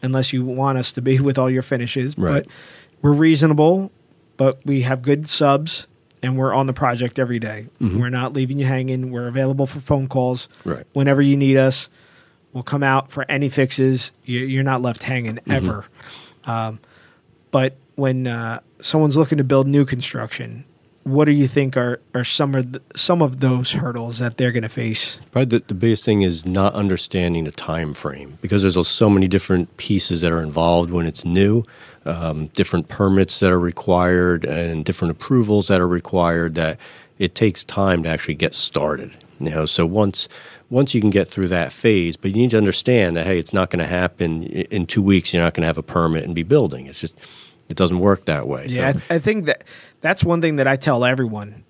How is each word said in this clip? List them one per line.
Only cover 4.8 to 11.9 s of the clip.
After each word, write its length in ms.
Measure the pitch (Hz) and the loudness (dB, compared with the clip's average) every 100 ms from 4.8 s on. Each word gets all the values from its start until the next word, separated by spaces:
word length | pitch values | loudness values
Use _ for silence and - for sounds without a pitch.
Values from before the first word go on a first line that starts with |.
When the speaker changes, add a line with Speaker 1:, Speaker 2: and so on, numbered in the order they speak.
Speaker 1:
have 220 | 123 131 | 0 -2
good 260 | 123 147 151 | 0 0 0
subs, 560 | - 147 139 156 - - _ _ _ | 0 4 2 0 -8 -12 _ _ _
and 120 | 127 131 | -4 0
we're 160 | 131 117 | 0 0
on 100 | 135 | 0
the 80 | |
project 460 | 131 135 120 123 - | 0 -2 0 -4 -2
every 180 | 123 117 | -2 -2
day. 300 | 110 107 110 _ | -6 -10 -14 _
Speaker 2:
Mm-hmm. 200 | 117 95 | -2 0
Speaker 1:
We're 100 | 120 | -2
not 240 | 127 127 | -2 -4
leaving 240 | 135 131 139 | -2 -2 -2
you 80 | 135 | 0
hanging. 460 | 131 131 131 127 | 0 -2 -4 -4
We're 160 | 123 120 | -6 -6
available 400 | 123 135 135 135 | -2 0 0 -2
for 120 | 143 | -4
phone 280 | 135 147 135 | -2 -2 0
calls. 420 | 135 127 123 - _ - | -2 0 -2 -8 _ -8
Speaker 2:
Right. 220 | 67 - | -8 -6
Speaker 1:
Whenever 280 | - 139 139 | -2 2 4
you 160 | 139 139 | 4 4
need 200 | 139 135 | 4 4
us, 300 | 131 131 - | 4 0 -6